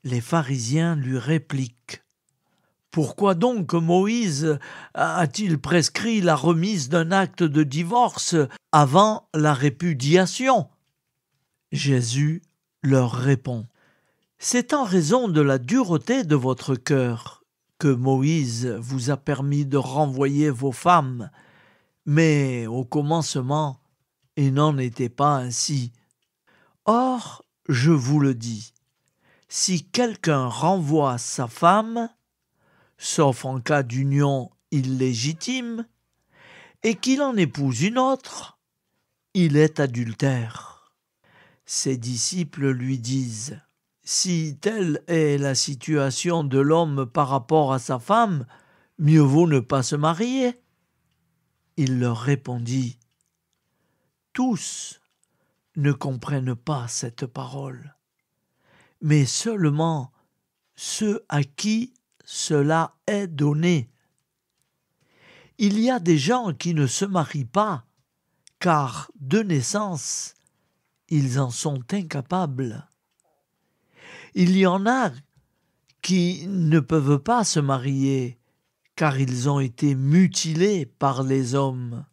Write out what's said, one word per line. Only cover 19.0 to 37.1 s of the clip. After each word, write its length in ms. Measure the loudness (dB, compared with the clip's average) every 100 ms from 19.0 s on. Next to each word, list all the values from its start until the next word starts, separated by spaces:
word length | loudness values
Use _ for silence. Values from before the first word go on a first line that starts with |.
| -4
a 80 | -4
permis 480 | -4 -4 -2 -2 0
de 120 | -2
renvoyer 720 | -2 -2 -2 0 0 2 0
vos 240 | 0 -6
femmes, 580 | -2 4 4 2 -8 -12 _ -20 _ _ _ _ _ 0
mais 640 | 4 4 2 0 -4 -6
au 160 | -6
commencement, 960 | -4 -4 0 -2 -2 -6 -2 -2 -4 -8 _ _ _ _ _ 0
il 180 | 0
n'en 240 | 4 2 2
était 300 | -4 -4 -6
pas 300 | 0 2 2
ainsi. 560 | -2 -4 -4 -4 -6 _ _ _ _ _ _ _ _ _
Or, 640 | 0 2 0 -4 -8 -18 _ _ -4
je 220 | 2 4
vous 280 | 4 4 2
le 160 | 2 0
dis, 380 | -6 -10 -12 _ _ _ _ _ _ _ _
si 380 | -4 -2 -2 -2
quelqu'un 640 | 0 0 0 0 2 0
renvoie 680 | -2 0 0 2 2 2 -2
sa 300 | -6 -6 -8
femme, 600 | 2 4 4 2 -6 -6 _ _ _ _ _ _ _ _ _
sauf 480 | -6 2 2 2 -6
en 140 | -6
cas 240 | 0 0
d'union 640 | 0 -2 0 2 2 0 -6 _ _
illégitime, 1120 | -2 -2 0 0 0 -4 -6 -6 -6 -6 -10 -12 _ _ _ _ _ -20 -20 -20 _
et 140 | -2 0
qu'il 260 | 0